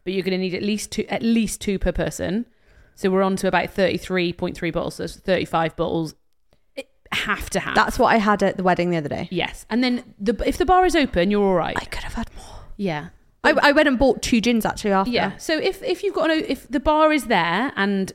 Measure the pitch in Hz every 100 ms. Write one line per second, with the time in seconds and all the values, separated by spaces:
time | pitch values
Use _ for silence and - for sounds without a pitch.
0 | - 190 180 185 185 170 202 208 - -
1 | - - 226 226 214 - - 190 180 175
2 | 170 - 175 202 240 _ _ - _ -
3 | 196 190 190 190 185 180 - - 185 180
4 | - 185 175 170 175 - 170 165 139 -
5 | 160 - - 180 - 165 165 - 165 170
6 | 160 - _ _ _ _ _ - - _
7 | _ - - 196 - 196 - - 220 -
8 | 233 226 208 202 196 - 185 175 175 170
9 | 147 - - 175 - - - 226 254 247
10 | - - 202 220 277 277 349 370 370 330
11 | 269 175 185 208 196 180 156 - - -
12 | - - 226 - - - - - 196 151
13 | 165 - _ _ 277 285 294 294 302 247
14 | 269 - - 226 240 233 - - 208 190
15 | 196 226 190 - - 311 381 381 - 359
16 | 403 359 320 320 - 269 - 262 320 302
17 | 311 302 226 196 170 180 269 - 196 196
18 | 190